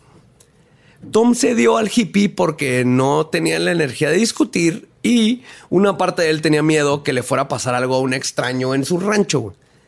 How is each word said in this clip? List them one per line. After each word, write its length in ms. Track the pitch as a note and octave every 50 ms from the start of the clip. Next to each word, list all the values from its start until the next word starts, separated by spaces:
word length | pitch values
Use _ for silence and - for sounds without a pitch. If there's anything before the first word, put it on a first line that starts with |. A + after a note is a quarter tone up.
| _ _ _ - _ _ _ _ - _ _ _ _ _ _ _ _ _ _ _ - -
Tom 240 | - G#3+ A#3 A#3+ A#3+
cedió 420 | A#3 - - B3 A3+ A#3 A3+ A3+ A3+
al 120 | A3 G3 -
hippie 360 | B3 A3+ D3+ - G3+ G3+ G3+
porque 540 | - - F3+ E3 D#3 D#3 D3 C3 B2+ B2+ B2
no 420 | B2+ B2 B2+ C3 C3+ C#3+ D#3 D#3+ D#3
tenía 320 | - E3+ D#3+ E3 D#3 E3
la 120 | E3+ F3+
energía 380 | F3+ E3+ D#3 C3 A#2 - D3+ C#3+
de 80 | D#3+ F#3+
discutir 680 | A3+ A3 - - D4+ - - F#3+ E3+ E3 D#3+ - - - _ _ -
y 400 | G#3 A#3+ A#3 A3 G#3+ B3+ B3 - - - - - -
una 280 | - F3+ G3+ G3+ F3+ C#3
parte 260 | F#3 F3+ - - E3+
de 60 | D#3
él 120 | D#3+ D#3
tenía 220 | D3+ D#3+ D3+ D3+ D3+
miedo 400 | D#3 D#3 D3+ D3 C#3+ C#3+ D3 D3
que 100 | D3+ C3+
le 100 | B2 A2+
fuera 200 | - C3+ C3 C#3
a 40 | -
pasar 280 | D3 A#2+ - B2+ B2
algo 200 | B2 B2+ B2+ C3
a 40 | C3
un 140 | C3 C3 B2+
extraño 600 | C3+ C3 - - - - B2 B2+ B2+ B2+ C3 C3
en 80 | C#3 C#3
su 140 | - F3+ E3+
rancho, 400 | F#3 G#3 G#3+ G#3 G3 - - C3+
güey. 160 | A#2 G2+ - - _ _ _ _ _